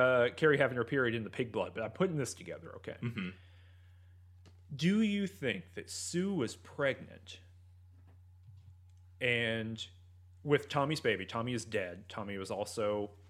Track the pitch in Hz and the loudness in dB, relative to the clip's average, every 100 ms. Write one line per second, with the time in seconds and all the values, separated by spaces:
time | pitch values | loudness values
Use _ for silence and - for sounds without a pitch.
0 | 127 127 120 - 156 139 131 123 113 139 | 8 8 6 4 4 6 4 2 0 2
1 | 120 113 104 - 117 107 90 123 110 - | 2 0 -4 -4 -2 0 -2 -2 -6 0
2 | 190 156 120 - 85 80 - - - - | 0 2 -2 -6 -10 -12 -12 -12 -12 -6
3 | 117 104 90 - - - - - - - | -6 -4 -8 -10 -20 -20 -20 -20 -20 -20
4 | - - - - - - - 139 165 208 | -20 -20 -20 -20 -20 -20 -14 0 2 4
5 | 220 202 190 - 127 95 - - - - | 4 2 -2 -2 -2 -2 -6 -12 -10 -8
6 | - 175 196 185 110 - - - 139 - | -4 0 0 0 -2 -4 -12 -2 0 0
7 | - - - - - - - - - - | -8 -16 -18 -18 -20 -20 -20 -20 -20 -20
8 | - - - - - - - - - - | -20 -20 -20 -20 -20 -20 -20 -20 -20 -20
9 | - - 127 120 117 113 110 113 - - | -20 -4 0 2 2 0 -4 -6 -10 -14
10 | - - - - 147 143 - 147 139 156 | -20 -20 -20 -12 2 2 2 0 0 2
11 | 123 95 95 117 123 120 98 107 90 90 | 2 0 -2 -4 -4 -4 -2 -4 -4 -8
12 | 92 - 101 98 95 98 104 - 104 104 | -12 -10 -8 -6 -6 -4 -4 -2 0 0
13 | 104 - - | -4 -10 -14